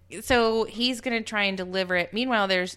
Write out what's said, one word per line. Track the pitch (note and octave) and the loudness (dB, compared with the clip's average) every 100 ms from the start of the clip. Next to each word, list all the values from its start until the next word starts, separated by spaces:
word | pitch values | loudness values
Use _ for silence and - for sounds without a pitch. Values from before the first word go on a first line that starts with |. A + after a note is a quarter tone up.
| - F#3 | -16 -8
so | A3 B3+ A3+ A3+ A3 | 2 4 4 2 -2
he's | G#3 B3 A#3+ | 0 -2 -2
gonna | C4 A#3 | -2 -4
try | A3 G#3+ G3+ | -2 -2 0
and | F#3+ | -2
deliver | F#3 F#3 F#3 F3+ | -4 -2 0 0
it. | F3 | 0
Meanwhile, | G#3 B3+ A3+ G3 | -2 0 2 2
there's | F#3 F3+ | 2 0